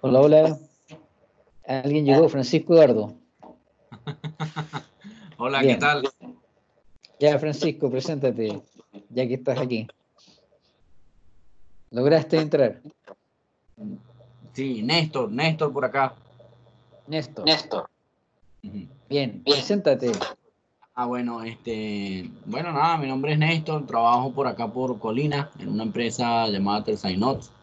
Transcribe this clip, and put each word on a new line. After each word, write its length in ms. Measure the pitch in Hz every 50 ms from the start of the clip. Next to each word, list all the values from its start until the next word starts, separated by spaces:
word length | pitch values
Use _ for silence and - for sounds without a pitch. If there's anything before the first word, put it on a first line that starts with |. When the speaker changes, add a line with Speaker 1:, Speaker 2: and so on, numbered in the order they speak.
| -
Speaker 1:
Hola, 140 | 131 123 127
hola. 400 | 139 151 151 156 156 160 156 147 - - _ _ _ _ - - _ _ _ _ _ _ _ _ _ _ _ - -
Alguien 380 | - 135 135 127 143 147 151 151
llegó, 240 | 139 139 147 165 160
Francisco 460 | - 139 131 123 - 160 160 - 170
Eduardo. 400 | 165 156 135 120 110 104 101 - - _ _ _ _
Speaker 2:
<laughs> 2000 | - - - _ _ _ _ _ _ _ - 113 _ - 151 - - 156 156 _ 160 156 - 160 156 156 - 139 - _ _ _ _ 202 220 - - 165 - _
Hola, 240 | 120 127 139 139
¿qué 60 | 139 135
Speaker 1:
Bien. 120 | 120 -
Speaker 2:
tal? 240 | - 147 147 143 131 135 - _ - - - _ _ _ _ _ _ _ _ _ _ - - - _ - _ _
Speaker 1:
Ya, 180 | 143 147 151 135
Francisco, 500 | 151 156 147 - - 165 143 - - 131
preséntate, 720 | 120 131 131 - 160 143 135 131 117 101 113 107 101 101 - _ _ _ - _ _ 101 - _
ya 160 | 120 120 131
que 100 | 120 123
estás 220 | 131 127 - 127 120
aquí. 280 | 143 123 123 110 107 113 - _ _ _ _ _ _ _ _ _ _ _ _ _ _ _ _ _ _ _ - - - - _ _ _ - - - - - - - - - - - - _
¿Lograste 440 | - 117 127 143 160 160 147 160 -
entrar? 460 | 160 156 151 151 147 135 113 95 - _ - - _ _ - - _ _ _ _ _ _ _ _ _ _ _ _ _ 107 104 98 - - _ _ - - _ _ _ - -
Speaker 2:
Sí, 300 | _ - 135 139 127 110
Néstor, 500 | 107 123 156 170 160 156 - 135 123 107
Néstor 400 | 104 123 151 160 160 156 156 147
por 140 | 127 139 131
acá. 300 | 127 - 139 135 131 - - _ _ _ _ - - _ _ _ _ _ _ _ _ _ - _ -
Speaker 1:
Néstor. 380 | 151 160 143 - - - -
Speaker 2:
Néstor. 440 | 151 160 156 - - - 190 - - _ _ _ _ _ _ _ _ _ _ _ _ _ _
Ujú. 260 | _ 104 98 104 87 - - - _ _
Speaker 1:
Bien, 340 | 139 143 139 123 101 98 -
preséntate. 680 | 135 143 143 - - 202 208 190 156 139 120 127 123 113 95 - - - _ _ _ _ _ _ _ _ _ _ _ _
Speaker 2:
Ah, 100 | 123 123
bueno, 380 | 120 123 123 123 120 117 117 113
este, 840 | 113 113 113 - 117 113 107 107 107 104 101 101 98 95 92 90 82 - - -
bueno, 280 | - 104 131 165 175 160
nada, 240 | 139 151 165 170 160
mi 100 | 147 135
nombre 240 | 135 135 135 147
es 80 | 151 151
Néstor, 480 | 151 160 165 165 156 - 156 151 143 127
trabajo 460 | 120 120 117 117 120 123 127 135 123
por 140 | 135 139 123
acá 200 | 117 - 120 107
por 320 | 104 127 127 127 123 104
Colina, 500 | - 113 110 123 147 151 143 143 147 151 _ -
en 100 | 95 98
una 140 | 101 104 113
empresa 680 | 113 98 110 120 113 101 - 123 120 117 117 117 110
llamada 340 | 104 98 98 98 101 107 104
Tersainot. 680 | - 107 101 - 101 92 92 104 127 135 131 - - - _